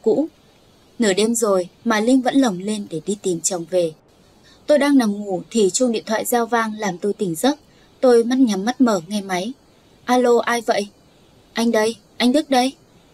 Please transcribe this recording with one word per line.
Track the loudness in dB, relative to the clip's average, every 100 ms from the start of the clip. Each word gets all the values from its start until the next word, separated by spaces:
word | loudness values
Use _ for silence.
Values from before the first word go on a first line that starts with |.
cũ. | -2 0 -2 _ _ _ _ _ _ -2
Nửa | 0
đêm | 2 0 0
rồi | 0 0 -2 _ -2
mà | 0
Linh | 2 2
vẫn | 2 2
lồng | 0 0
lên | -6 -6 -6
để | -8 -6
đi | -6
tìm | -4 -4
chồng | -4 -6 -4
về. | -2 -2 -4 _ _ _ _ _ _ 0
Tôi | 2
đang | 4 2
nằm | 2 -2 -6
ngủ | -8 -4
thì | 0 0
chuông | 2 0
điện | -2 -4
thoại | -6 -2
reo | -2 0
vang | -2 -2 -4
làm | -6 -4
tôi | -6
tỉnh | -4 -4 -2
giấc. | -2 -2 _ _ _ _
Tôi | 2 4
mắt | 4 2
nhắm | 2 0 -2
mắt | 0
mở | 2 0 -4
nghe | -8
máy. | -6 -6 -6 -10 _ _ _ _ -2
"Alo, | 0 4 2
ai | 0 -2
vậy?" | -2 -2 -4 _ _ _ _ _ _
"Anh | -4 0
đây, | 2 0 -4 _ -2
anh | 0
Đức | 0 2
đây." | 0 0 -4 _ _ _